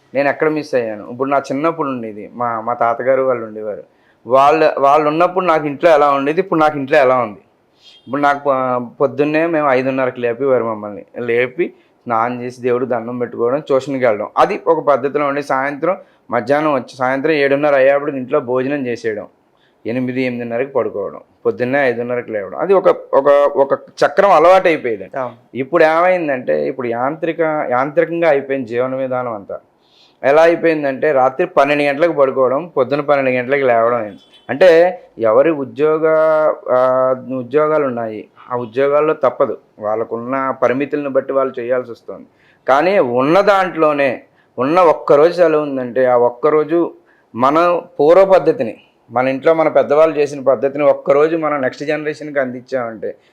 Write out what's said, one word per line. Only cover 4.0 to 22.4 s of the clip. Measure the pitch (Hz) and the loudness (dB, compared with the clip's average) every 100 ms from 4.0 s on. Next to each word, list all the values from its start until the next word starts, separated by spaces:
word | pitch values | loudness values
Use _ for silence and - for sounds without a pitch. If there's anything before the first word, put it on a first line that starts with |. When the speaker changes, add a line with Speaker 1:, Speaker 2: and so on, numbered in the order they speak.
| _ _ 113 | _ _ 0
Speaker 1:
వాళ్ళ, | 131 139 156 156 - | 4 4 4 2 2
వాళ్ళు | 139 156 147 | 4 4 2
ఉన్నప్పుడు | 156 175 180 180 | 0 0 0 0
నాకు | 160 147 | 0 -2
ఇంట్లో | 135 170 | 0 4
ఎలా | 151 147 | 4 4
ఉండేది, | 139 139 160 | 2 -2 -2
ఇప్పుడు | 190 165 | -2 0
నాకు | 151 151 | 0 0
ఇంట్లో | 135 151 | 0 2
ఎలా | 127 127 | 4 2
ఉంది. | 113 98 _ _ _ _ _ _ 117 | -2 -8 _ _ _ _ _ _ -10
ఇప్పుడు | 139 | -2
నాకు | 143 139 143 | 0 0 -2
ప-, | 131 127 123 117 - | -2 -2 -4 -6 -4
పొద్దున్నే | 139 123 147 156 170 | -2 0 -2 0 0
మేము | 160 147 | 0 0
ఐదున్నరకు | 127 131 131 127 123 | 0 0 -2 -2 -2
లేపేవారు | 120 117 135 123 | -4 -2 0 0
మమ్మల్ని. | 113 107 104 98 - - | -2 -6 -10 -14 -14 -8
లేపి | 120 117 127 143 214 - _ _ | -2 -2 -2 -4 -6 -8 _ _
స్నానం | 120 113 120 123 | -4 -2 -2 -4
చేసి | 123 123 | -10 -6
దేవుడు | 123 120 123 | -2 -2 -2
దండం | 120 113 123 | -4 -6 -8
పెట్టుకోవడం, | 120 113 117 143 | -8 -4 -2 -2
ట్యూషన్కి | - 131 143 135 123 | -2 -2 -2 -2 0
వెళ్ళడం, | 104 104 - | 0 -2 0
అది | 160 202 - | 0 0 -2
ఒక | 160 143 | 0 0
పద్ధతిలో | 135 143 147 147 | 0 0 -2 -2
ఉండి | 139 | -4
సాయంత్రం | 143 139 139 143 160 196 - _ - | -2 -2 -2 -4 -4 -4 -8 _ -6
మధ్యాహ్నం | 120 113 147 156 | -4 0 0 0
వచ్చి | 135 117 - | -2 -4 -4
సాయంత్రం | 127 135 151 | -2 0 0
ఏడున్నర | 151 139 139 151 139 | 0 2 2 2 4
అయ్యేప్పుడు | 131 143 147 | 4 2 -2
ఇంట్లో | 139 120 143 | -6 -2 -2
భోజనం | 120 127 131 147 123 | 0 -2 -2 -4 -4
చేసేయడం, | 113 113 104 87 _ _ _ _ _ 107 | -6 -6 -6 -10 _ _ _ _ _ -8
ఎనిమిది, | 127 127 127 | -4 -4 -4
ఎనిమిదిన్నరకి | 127 120 120 117 139 | -4 -4 -6 -6 -4
పడుకోవడం, | 135 107 101 87 - - _ 120 | -4 -4 -4 -8 -10 -20 _ -4
పొద్దున్నే | 107 123 139 | -2 -2 0
ఐదున్నరకి | 135 117 120 123 110 | 0 -2 -4 -6 -6
లేవడం, | 107 | -8